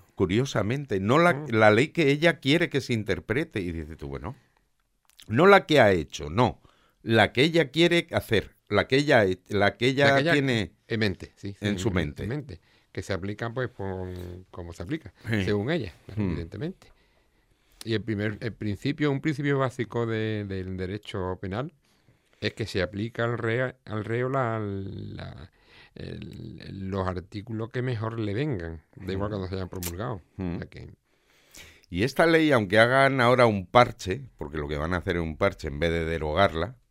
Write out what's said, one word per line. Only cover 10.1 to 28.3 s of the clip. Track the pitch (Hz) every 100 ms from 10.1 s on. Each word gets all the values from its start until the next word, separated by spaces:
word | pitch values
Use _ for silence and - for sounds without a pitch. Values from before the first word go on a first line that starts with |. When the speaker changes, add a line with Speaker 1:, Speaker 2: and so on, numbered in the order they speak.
Speaker 2:
que | 139
ella | 151
Speaker 1:
tiene | 151 135 117 92 - -
Speaker 2:
en | 113
mente, | 107 90 - _
sí, | 101 98
sí, | 104
Speaker 1:
en | 95
su | 104
Speaker 2:
en, |
Speaker 1:
mente. | 87 73 71
Speaker 2:
en | 71
mente. | 147 - 85 _ _ _
Que | -
se | -
aplica, | 95 98 104 117
pues, | 117 123
por, | - 95 92 92 90 90 90 92
como | - 85
se | 82
aplica, | 87 156 - - 110
Speaker 1:
Sí. | 113
Speaker 2:
según | 95 104 110
ella, | 170 95 - - 104
Speaker 1:
Mm. |
Speaker 2:
evidentemente. | 98 87 85 98 151 190 - _ _ _ _ _ _ _ _ -
Y | 110
el | 110
primer, | 110 104 107 101
el | 120
principio, | - 107 98 143 147 147
un | 139
principio | 151 143 143 139
básico | 131 - 113 120 117
de, | 110 110 107 101
del | 95 92 92
derecho | 92 104 - 104 92 92
penal | 98 98 147 - _ _ _ _ _ _
es | 107
que | - 110
se | 101
aplica | 87 98 117 -
al | 117 117
rea-, | 113 117 127 -
al | - 107
reo | 101 117 127
la, | 135 120 113
la, | 104 98 98 101 104 101 90 76 - _ _ - -
el, | - 87 82 80 - 82 80 - 95 95
los | 95 92
artículos | 90 85 104 101 110 113
que | 131
mejor | 127 113 110 117
le | 104